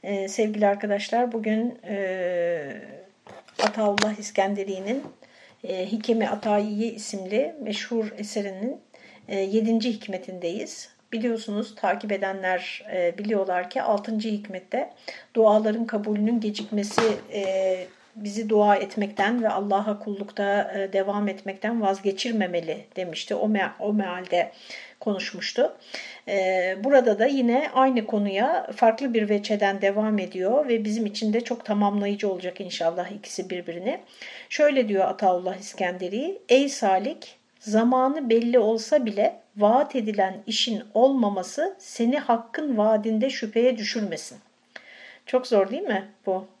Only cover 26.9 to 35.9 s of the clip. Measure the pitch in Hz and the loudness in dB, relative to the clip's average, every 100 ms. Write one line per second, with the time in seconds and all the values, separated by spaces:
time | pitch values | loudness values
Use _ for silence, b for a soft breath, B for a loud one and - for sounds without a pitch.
26.9 | 277 240 202 240 277 240 247 302 262 262 | 6 6 4 4 4 2 2 2 4 4
27.9 | 247 214 214 202 196 247 339 - 214 226 | 4 0 -2 0 0 2 0 -2 4 4
28.9 | 226 269 226 208 208 208 208 196 196 196 | 4 0 0 2 0 0 0 0 2 0
29.9 | 202 214 208 180 185 185 262 285 233 214 | 2 0 0 -2 -2 0 2 2 0 0
30.9 | 214 214 208 220 220 233 240 - 208 202 | -2 -4 -2 0 0 -2 -8 -2 2 2
31.9 | 202 202 202 208 180 180 - 180 - 170 | 2 -2 0 -2 -2 -6 -8 -10 -2 -2
32.9 | 180 180 208 - - 185 180 175 170 196 | -2 -6 -10 -12 -10 -8 -8 -8 -6 -4
33.9 | 339 - B B B B - 294 269 220 | -4 -10 B B B B 2 4 4 2
34.9 | 196 190 - 196 180 185 185 - - 196 | 2 2 4 2 4 0 -6 -12 -4 -4